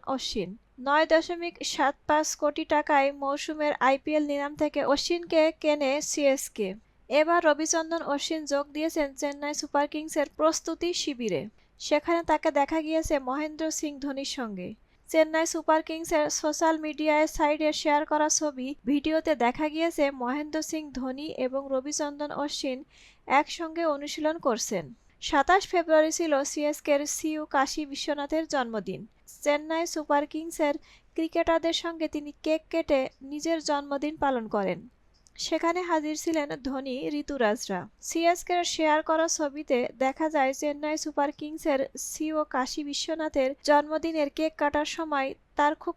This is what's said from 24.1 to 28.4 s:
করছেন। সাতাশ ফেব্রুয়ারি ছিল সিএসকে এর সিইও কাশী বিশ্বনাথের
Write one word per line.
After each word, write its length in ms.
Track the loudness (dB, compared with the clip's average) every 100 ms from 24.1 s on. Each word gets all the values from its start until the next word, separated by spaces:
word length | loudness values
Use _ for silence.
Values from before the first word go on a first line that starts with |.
| -2 -2 0
করছেন। 560 | 0 0 -2 -6 -6 -14 _ -12
সাতাশ 480 | 0 2 4 4 4
ফেব্রুয়ারি 440 | 0 4 4 4
ছিল 320 | 2 0 0
সিএসকে 480 | 0 -2 -2 -2 0
এর 140 | 0 0
সিইও 400 | -4 -4 -4 -2
কাশী 400 | 0 0 -2 -8
বিশ্বনাথের 600 | -8 -4 -4 -2 -2